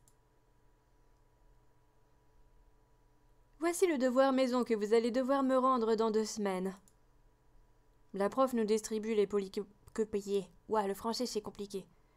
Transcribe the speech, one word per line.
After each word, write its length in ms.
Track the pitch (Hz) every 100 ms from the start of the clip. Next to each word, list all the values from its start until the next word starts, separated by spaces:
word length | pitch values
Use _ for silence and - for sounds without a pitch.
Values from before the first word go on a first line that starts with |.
| _ _ _ _ _ _ _ _ _ _ _ _ _ _ _ _ _ _ _ _ _ _ _ _ - - - _ _ _ _ _ _ _ _ -
Voici 260 | 330 339 370
le 140 | 294
devoir 340 | 254 247 269
maison 300 | 262 262 247
que 100 | 233
vous 220 | 220 208 226
allez 160 | 233
devoir 320 | 233 254 277
me 160 | 262 262
rendre 340 | 262 254 220
dans 160 | 220 226
deux 160 | 220 214
semaines. 500 | - 202 185 190 190 - _ _ _ _ _ _ - _ _ _ _ _ 190
La 140 | 202
prof 240 | 262 262
nous 120 | 240 214
distribue 480 | 220 208 220 214
les 140 | 220 196
polycopiés. 1200 | 202 196 214 196 - - - 214 208 196 202 190 - -
Ouah, 180 | 214 196
le 80 | 196
français 320 | 226 220 247
c'est 140 | 214
compliqué. 420 | 208 190 202 190 170 _ _